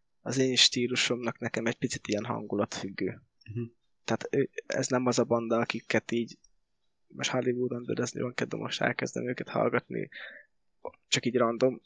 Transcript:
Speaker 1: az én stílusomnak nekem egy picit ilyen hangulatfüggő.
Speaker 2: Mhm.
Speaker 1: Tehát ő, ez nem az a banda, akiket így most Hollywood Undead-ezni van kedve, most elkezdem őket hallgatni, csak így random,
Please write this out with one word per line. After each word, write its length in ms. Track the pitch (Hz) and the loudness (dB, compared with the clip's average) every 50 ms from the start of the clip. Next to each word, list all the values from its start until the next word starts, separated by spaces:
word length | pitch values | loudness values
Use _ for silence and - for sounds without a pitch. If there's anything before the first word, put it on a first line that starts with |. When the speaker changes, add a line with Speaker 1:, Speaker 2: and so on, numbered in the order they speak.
| _ _ _ _ - | _ _ _ _ -8
Speaker 1:
az 160 | 120 123 135 | -4 0 2
én 180 | 131 131 127 | 2 4 6
stílusomnak 840 | 120 - - - 127 120 120 127 117 - - 127 117 123 117 113 - | 6 6 6 6 2 0 0 2 2 2 2 0 0 -2 -4 -4 -4
nekem 280 | 117 113 - - 113 | -4 -4 -2 0 0
egy 100 | 113 120 | 0 -2
picit 300 | - - 117 - - - | 0 -2 -4 -4 -4 -4
ilyen 180 | - 107 104 107 | -2 -2 -2 -2
hangulatfüggő. 960 | 113 - 113 110 104 - 101 113 - - - - 98 98 - 98 92 - - - _ _ _ - - 104 | -2 -4 -4 -4 -4 0 0 0 -2 -2 -6 -8 -8 -4 -4 -4 -4 -4 -6 -14 _ _ _ -16 -10 -8
Speaker 2:
Mhm. 100 | 117 117 113 _ _ _ _ _ _ - | -6 -6 -8 _ _ _ _ _ _ -4
Speaker 1:
Tehát 240 | - 117 - - - | -2 -2 -2 -2 -2
ő, 200 | - 139 135 - - - - | 0 0 0 0 -2 -10 -8
ez 220 | - - - 131 - | -4 -2 -2 0 0
nem 180 | 131 127 127 | 0 2 2
az 120 | 123 117 123 | 2 4 4
a 60 | 117 | 4
banda, 340 | - 117 117 117 113 117 117 | 4 2 0 2 2 2 0
akiket 520 | 117 - - 117 - - - 110 - - | 2 0 -2 -6 -4 0 0 0 0 2
így 280 | 113 117 117 127 - - _ _ _ _ _ _ _ _ _ _ _ _ _ | 0 0 0 -2 -6 -18 _ _ _ _ _ _ _ _ _ _ _ _ _
most 240 | _ - 131 127 - | _ -10 -6 -4 -2
Hollywood 420 | - 127 120 123 123 123 123 127 127 | 0 0 2 2 2 2 0 -2 -2
Undead-ezni 480 | 117 123 120 117 123 123 120 - - | -4 -4 -4 -2 -2 -2 -2 -2 -4
van 140 | 123 123 123 | -4 -4 -2
kedve, 220 | - 131 127 117 | -2 -2 -2 -2
most 240 | 110 107 117 - - | -4 -4 -4 -2 0
elkezdem 480 | - 120 123 - - 127 - 120 120 123 | 0 0 0 0 -4 -4 -2 -4 -4 -4
őket 200 | 123 - - - | -4 -4 -6 -4
hallgatni, 600 | - 117 110 120 127 123 - - - 113 101 - - - - - - - - _ _ _ _ _ _ _ - - - - _ - | 0 2 2 4 2 2 -2 -2 -6 -6 -6 -6 -8 -14 -14 -14 -16 -18 -20 _ _ _ _ _ _ _ -12 -12 -12 -12 _ -2
csak 180 | - 160 - | 0 0 0
így 100 | 120 117 | 2 2
random, 440 | 123 120 113 117 113 127 131 127 - _ | 4 4 4 2 4 4 2 2 2 _